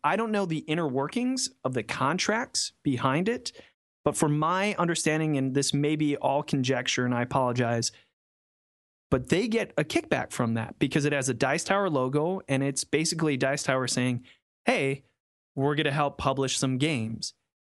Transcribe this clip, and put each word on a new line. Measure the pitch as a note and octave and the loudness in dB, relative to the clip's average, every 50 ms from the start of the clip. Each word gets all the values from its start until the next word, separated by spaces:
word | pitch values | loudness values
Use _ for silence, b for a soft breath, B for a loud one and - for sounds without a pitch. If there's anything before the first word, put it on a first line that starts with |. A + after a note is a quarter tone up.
| - | 0
I | D3 F3+ | 0 2
don't | G#3 A3+ A3 | 2 0 0
know | G#3+ G3+ G3 | 0 0 0
the | E3+ D#3+ D3 | 0 -2 -4
inner | - D#3 D#3 E3+ E3 | -2 -2 -2 0 0
workings | C#3+ B2 C3+ C#3 D3+ - A#3+ B3 B3+ C4 B3+ - - - _ - | 0 0 -2 -2 -2 -2 -2 -2 -2 -2 -2 -4 -6 -6 _ -4
of | C3 B2+ | -2 -2
the | A#2+ G#2 | -2 -4
contracts | - - - C#3 C#3 E3+ F#3 - - G#3 A3+ C4 - - - - - - _ - | -4 -2 0 0 0 0 0 0 0 0 -2 -2 -4 -4 -4 -4 -6 -6 _ -2
behind | C#3+ B2+ A2+ B2+ C3 C#3 D#3+ F#3+ A3 | -2 0 2 2 2 2 2 2 0
it, | A#3+ B3 - - - B B B B B _ _ _ _ - | -2 -4 -6 -12 -14 B B B B B _ _ _ _ 0
but | D3+ C#3+ | 0 2
from | - E3 D3 D3 D3+ | 2 2 2 4 2
my | D#3 E3 F3+ F#3 G3 G#3 G3 - | 2 2 2 2 2 0 0 0
understanding, | F3 E3+ E3 - - D#3 D#3 D#3 D#3+ D#3 D3+ | 0 0 0 0 2 2 2 2 2 2 2
and | C3+ C3+ C3+ B2+ | 2 0 2 0
this | C#3+ C#3 - | 0 0 2
may | - C#3+ D3 D3 D#3 | 0 2 2 2 2
be | D3+ D3+ D3 C#3+ | 2 0 0 0
all | - - C3+ C#3 D3 | 0 0 0 0 0
conjecture, | D3 - D#3 C3+ B2 B2+ C3 B2 B2 - - C3 B2 | 0 0 0 0 2 2 0 0 0 -2 0 0 0
and | B2 B2 | 0 2
I | A#2+ | 0
apologize, | A#2+ B2 - C#3 C3 B2 A#2+ B2 A#2+ A#2 A#2+ A#2 A#2 - b b b b b _ _ _ _ _ _ _ _ _ _ _ _ _ _ _ _ _ _ - | 0 0 0 0 2 2 2 0 0 2 2 0 -2 -4 b b b b b _ _ _ _ _ _ _ _ _ _ _ _ _ _ _ _ _ _ 0
but | C3+ C3 B2+ - | 0 0 2 2
they | E3 F3+ A#3+ | 0 2 2
get | A3+ A3 A3+ G3 - - | 2 0 0 -2 -2 -2
a | - D3+ | -4 -2
kickback | - - E4+ - - - B2 - - | 0 0 -2 0 0 -2 -2 -2 -4
from | - - B2 A2+ A2+ | -2 -2 0 0 0
that | A2+ A2 - - - | -2 -4 -4 -4 -2
because | D3+ C3+ - D#3+ C#3 | -2 0 2 2 2
it | D3 D3 | 2 0
has | C#3 B2+ C3 | 0 0 -2
a | A#2+ | 0
Dice | A2+ C3+ C3 D3 E3+ - | 0 2 0 0 0 0
Tower | - G3 G3+ G3+ | 0 0 0 2
logo, | F#3 D3+ C3 B2+ C3 C#3 D3 D3+ F3 F#3+ F#3+ - | 0 0 0 0 0 0 0 0 0 -2 -4 -4
and | - C3+ C3 C#3 | -2 -2 0 0
it's | C#3 C3 - - | -2 -2 -4 -4
basically | - - D3+ D#3+ - F3+ D#3+ D#3+ D3+ C#3 | 0 0 0 0 0 -2 0 0 0 2
Dice | B2 C#3 C3+ C#3+ D3 | 2 0 0 0 -2
Tower | - - C3 C3 B2+ | -2 0 0 0 0
saying, | B2 - B2+ B2 B2+ B2 A#2+ B B B B B _ _ _ - | 0 0 0 0 0 -2 -4 B B B B B _ _ _ -2
"Hey, | - C4 F#3+ C#3 C3+ C#3 C#3 - _ _ _ _ _ _ _ _ _ - | 0 0 2 0 -2 -2 -6 -10 _ _ _ _ _ _ _ _ _ -4
we're | C#3 C3+ C#3+ D3+ | -2 0 0 0
gonna | D3 D3+ C#3+ | 0 0 0
help | C#3 D#3 D3 C#3+ - | 0 0 0 -2 -2
publish | - - C#3 C3+ C3+ C3+ B2+ - | -2 -2 -2 0 0 -2 -2 -2
some | - C#3 C3 C3 B2 | -2 -2 0 0 0
games." | C#3 D#3+ D#3 A#2 A2 A2+ A2+ G#2 - - - _ _ _ _ _ _ | 0 0 -2 -2 -4 -4 -6 -8 -10 -12 -12 _ _ _ _ _ _